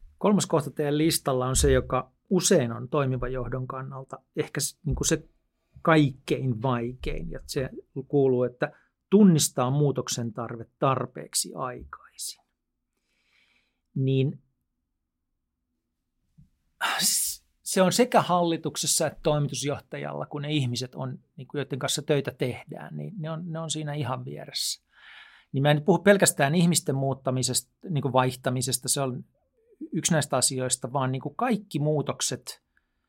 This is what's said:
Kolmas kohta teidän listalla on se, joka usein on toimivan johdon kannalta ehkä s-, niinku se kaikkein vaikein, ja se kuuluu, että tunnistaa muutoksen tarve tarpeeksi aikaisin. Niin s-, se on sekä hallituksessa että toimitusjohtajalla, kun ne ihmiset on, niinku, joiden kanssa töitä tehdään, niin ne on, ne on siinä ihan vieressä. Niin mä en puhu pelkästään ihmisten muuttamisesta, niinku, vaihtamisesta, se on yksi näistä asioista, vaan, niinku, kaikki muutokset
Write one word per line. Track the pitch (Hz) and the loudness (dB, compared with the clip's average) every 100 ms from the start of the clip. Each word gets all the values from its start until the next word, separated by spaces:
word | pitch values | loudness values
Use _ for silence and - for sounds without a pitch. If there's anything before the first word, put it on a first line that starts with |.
| - - | -20 -2
Kolmas | 190 208 - | 2 2 2
kohta | 160 143 | 0 -2
teidän | - 147 147 | -4 -2 2
listalla | 160 147 - 131 127 | 2 0 0 0 0
on | 131 | 2
se, | 139 | 4
joka | 131 127 127 - _ - | 4 2 -4 -4 _ -2
usein | 185 - 185 120 | 0 4 4 2
on | 113 127 | -4 -4
toimivan | 151 131 131 123 | 0 0 0 -4
johdon | 131 117 131 127 | -4 -6 -6 -6
kannalta | 131 131 135 135 - _ - | -10 -10 -14 -14 -16 _ -6
ehkä | - - | -4 -4
s-, | 139 - | -6 -6
niinku | 147 131 | -4 -2
se | 143 160 - _ _ _ _ - | 0 0 -2 _ _ _ _ -4
kaikkein | - 160 143 131 - 131 131 110 | 4 6 6 0 -4 -2 0 0
vaikein, | 131 120 117 127 - 143 165 | 0 -2 -4 -8 -8 -6 -8
ja | 143 - | -10 -8
se | 151 131 415 - 143 131 | -6 -6 -8 -14 -12 0
kuuluu, | 147 135 123 | 4 4 4
että | 123 123 143 - _ _ - | 0 -2 -8 -8 _ _ 4
tunnistaa | 202 208 156 - - 127 | 8 10 8 4 0 0
muutoksen | 139 147 131 - - 117 | 2 2 0 -4 -4 -6
tarve | 107 117 117 117 - | -6 -10 -10 -12 -2
tarpeeksi | 139 131 123 - - - - | 0 0 -4 -10 -8 -6 -6
aikaisin. | 165 127 123 - - - - - - _ _ _ _ _ _ _ _ _ _ _ _ _ _ _ | -6 -10 -10 -16 -20 -20 -14 -14 -14 _ _ _ _ _ _ _ _ _ _ _ _ _ _ _
Niin | - 131 135 135 - _ _ _ _ _ _ _ _ _ _ _ _ _ _ _ _ _ _ _ _ - _ _ - - - | -2 0 2 0 -2 _ _ _ _ _ _ _ _ _ _ _ _ _ _ _ _ _ _ _ _ -20 _ _ -8 -2 0
s-, | - - - - _ _ | 2 0 -2 -6 _ _
se | - 196 | -4 2
on | 185 | 4
sekä | 175 247 233 | 4 4 4
hallituksessa | 156 175 170 165 156 - 151 - 156 | 4 2 2 0 -4 -4 0 0 0
että | - | -2
toimitusjohtajalla, | 160 151 143 127 139 143 - 147 143 143 - | 0 2 0 -2 -4 -6 -8 -10 -8 -8 -8
kun | 147 | -8
ne | 147 | -2
ihmiset | 151 127 120 127 | 0 0 -2 -6
on, | 143 135 127 _ - | -8 -10 -10 _ -20
niinku, | 127 147 | -10 -6
joiden | 131 131 | -6 -4
kanssa | 131 - | -4 -4
töitä | 147 143 139 - | 0 0 0 -4
tehdään, | 131 - - - 156 151 | -6 -6 -12 -14 -12 -10
niin | 147 196 | -10 -10
ne | 156 | -8
on, | 160 175 | -8 -8
ne | 160 | -8
on | 160 | -8
siinä | 147 151 | -6 -6
ihan | 147 120 127 | -6 -4 -6
vieressä. | 127 147 - - - - _ _ - - - - _ | -8 -12 -10 -6 -6 -8 _ _ -20 -20 -20 -20 _
Niin | 135 | 0
mä | 143 | 4
en | 151 | 4
puhu | 147 170 | 4 4
pelkästään | 196 202 175 - 139 | 6 6 6 2 2
ihmisten | 165 170 160 - | 4 4 2 0
muuttamisesta, | 135 135 127 - 127 123 123 - _ - | -2 -2 -4 -2 -2 0 -2 -6 _ -6
niinku, | 151 127 | -4 0
vaihtamisesta, | 123 127 127 131 127 127 127 - | 2 0 0 -4 -2 -2 -4 -2
se | 147 | -2
on | 135 131 - _ _ _ _ - 311 | -2 -6 -12 _ _ _ _ -18 -8
yksi | 180 - | -4 0
näistä | 160 139 131 | 0 2 0
asioista, | - 131 127 - 127 | 0 0 -2 -4 -4
vaan, | 139 131 | -2 -2
niinku, | 131 147 | -2 -6
kaikki | 147 247 226 - 151 | -4 -2 -2 -2 -2
muutokset | 151 151 135 117 - 123 - - _ _ _ _ | 0 0 -2 -4 -4 -6 -10 -20 _ _ _ _